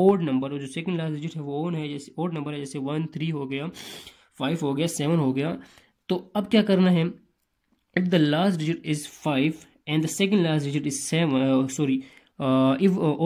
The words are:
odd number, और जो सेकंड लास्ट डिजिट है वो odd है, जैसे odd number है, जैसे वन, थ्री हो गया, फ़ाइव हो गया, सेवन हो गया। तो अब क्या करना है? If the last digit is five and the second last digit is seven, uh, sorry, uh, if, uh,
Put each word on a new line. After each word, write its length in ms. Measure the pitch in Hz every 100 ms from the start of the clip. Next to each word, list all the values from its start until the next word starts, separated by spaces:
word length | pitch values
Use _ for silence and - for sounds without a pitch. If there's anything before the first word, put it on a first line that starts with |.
odd 200 | 185 196 160
number, 220 | 131 135
और 60 | 143
जो 60 | 135
सेकंड 300 | 165 165 170
लास्ट 160 | 160
डिजिट 200 | 151 160 160
है 60 |
वो 160 | 143 143
odd 120 | 170 165
है, 120 | 151
जैसे 240 | 143 - -
odd 140 | 175 165
number 160 | 147
है, 60 | 147
जैसे 200 | 135 147
वन, 260 | 135 151 160
थ्री 140 | 156 160
हो 160 | 151 135
गया, 220 | 135 160 - - - - - _ -
फ़ाइव 200 | 135 160
हो 100 | 147
गया, 120 | 139 165
सेवन 320 | - 147 170
हो 140 | 135
गया। 240 | 131 151 180 - - _ _ -
तो 80 | 180 - 208
अब 120 | 202
क्या 120 | 220 208
करना 200 | 190 185
है? 140 | 180 170 - _ _ _ _ _ _ _ -
If 120 | 180
the 80 | 175
last 360 | 147 151 196 175
digit 280 | 156 165 160
is 120 | 151 - - 160
five 400 | 135 151 156 - _ -
and 180 | 156 156
the 60 | -
second 300 | 196 202 165
last 220 | 156 143
digit 200 | 143 147
is 120 | 135
seven, 420 | - 160 165 131 135
uh, 220 | 131 135 -
sorry, 220 | 147 131 - - _ -
uh, 340 | 135 131 131 135
if, 180 | 190 185
uh, 160 | 165 147